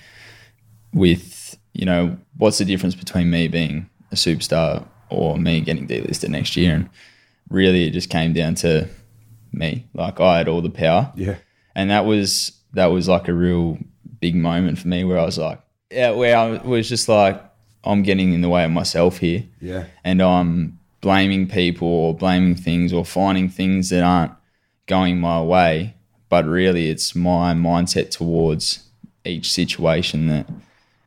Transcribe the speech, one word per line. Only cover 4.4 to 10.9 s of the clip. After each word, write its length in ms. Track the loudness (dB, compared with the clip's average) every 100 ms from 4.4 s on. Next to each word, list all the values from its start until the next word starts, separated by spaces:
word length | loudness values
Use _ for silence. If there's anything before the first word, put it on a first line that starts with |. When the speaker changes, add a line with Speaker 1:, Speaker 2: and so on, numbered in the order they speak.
| 0 0 0 -2 -8 _ -8
Speaker 1:
or 300 | -2 -2 0
me 220 | 0 0
getting 260 | -2 -4 -6
delisted 440 | -6 -6 -6 -6
next 260 | -4 -4 0
year? 180 | 0
And 140 | 0 -4 -10 -20 _ _ _ -6
really 360 | 0 2 4
it 60 | 0
just 200 | -4 -4
came 220 | -2 0
down 240 | 0 -2 -2
to 320 | 0 0 -2 -10 _ _ -20 -20 _
me. 340 | -8 -6 -6 -10
Like, 260 | -8 -6 2
I 180 | 4 4
had 100 | 2
all 140 | -2
the 60 | -4
power. 420 | -2 2